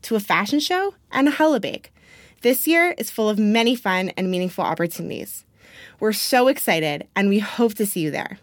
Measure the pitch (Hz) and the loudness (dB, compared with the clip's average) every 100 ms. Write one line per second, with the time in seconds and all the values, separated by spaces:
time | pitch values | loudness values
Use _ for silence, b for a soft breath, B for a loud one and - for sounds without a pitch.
0 | - 220 202 165 202 285 294 359 403 - | -2 -4 0 0 2 -2 0 -2 -2 -6
1 | _ - 285 294 311 262 - - - b | _ 0 0 4 2 2 -2 -10 -14 b
2 | b b b b 240 262 - 330 349 - | b b b b 0 0 2 2 2 0
3 | - - 214 208 208 226 233 247 196 185 | -8 -2 0 2 2 4 2 0 0 0
4 | 185 - 185 180 185 180 - 165 170 - | -2 -4 -2 -2 -4 -2 -4 -2 -4 -4
5 | 170 - - - _ B B B B B | -10 -10 -12 -14 _ B B B B B
6 | 214 214 - 262 254 277 - 165 156 147 | -2 -2 2 4 4 2 0 0 0 -4
7 | - - 196 202 208 - 233 214 202 180 | -6 0 2 2 0 0 0 0 -4 -2
8 | 156 143 - 190 | -4 -4 -8 -14